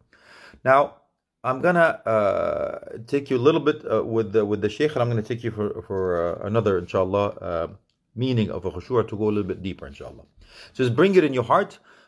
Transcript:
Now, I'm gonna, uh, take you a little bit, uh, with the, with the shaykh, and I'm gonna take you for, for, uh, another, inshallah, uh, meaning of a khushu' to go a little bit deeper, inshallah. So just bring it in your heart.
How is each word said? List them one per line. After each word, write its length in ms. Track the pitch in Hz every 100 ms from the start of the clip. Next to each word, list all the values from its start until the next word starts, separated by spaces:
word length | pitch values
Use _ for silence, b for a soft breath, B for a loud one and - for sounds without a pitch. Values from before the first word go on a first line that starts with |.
| _ B B B B B
Now, 160 | 127 135 143 - _ _ _ _
I'm 180 | 123 131
gonna, 300 | 165 175 165 - -
uh, 920 | 110 101 90 85 76 73 - - - 117
take 200 | 143 139
you 100 | 131
a 60 | 131
little 120 | 165
bit, 220 | 143 151 -
uh, 140 | 110
with 260 | 104 113 107
the, 100 | 104 104
with 140 | 104
the 80 | 104
shaykh, 240 | - 151
and 100 | 143
I'm 60 | 120
gonna 120 | 117
take 200 | 104 120
you 80 | 120
for, 320 | 101 104 -
for, 200 | - 98 92 87
uh, 240 | 85 - 101
another, 320 | 113 107 92
inshallah, 480 | 87 101 92 101 101 - 90
uh, 180 | 85 85 - _ _ _
meaning 380 | 110 127 123 101
of 140 | 87 90
a 40 |
khushu' 380 | 90 - 123 98
to 80 | 101
go 80 |
a 80 | 107
little 160 | 104 95
bit 120 | 92
deeper, 200 | 92 85
inshallah. 420 | 73 71 69 - - _ B B B
So 100 | -
just 100 | 127
bring 220 | 120 190 185
it 80 |
in 100 | 156
your 80 | 127
heart. 380 | 113 165 202 - b b